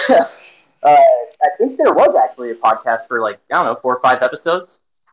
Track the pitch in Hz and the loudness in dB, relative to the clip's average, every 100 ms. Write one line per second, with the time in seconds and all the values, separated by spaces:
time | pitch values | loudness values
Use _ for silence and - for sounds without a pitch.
0 | - - - - - _ _ _ - 147 | 0 2 0 -6 -20 _ _ _ 2 6
1 | 135 123 120 - 151 147 254 - 294 156 | 6 4 -2 -4 -2 -2 -4 0 0 2
2 | 269 185 - - 120 113 117 110 123 113 | 2 2 -2 -4 -12 -4 -2 -2 -4 -6
3 | - 120 110 101 - 156 147 120 127 123 | -6 -6 -4 -6 -6 -4 -4 -4 -4 -2
4 | 131 131 127 - 165 180 185 _ _ _ | 0 0 -2 -4 -6 -6 -6 _ _ _
5 | _ | _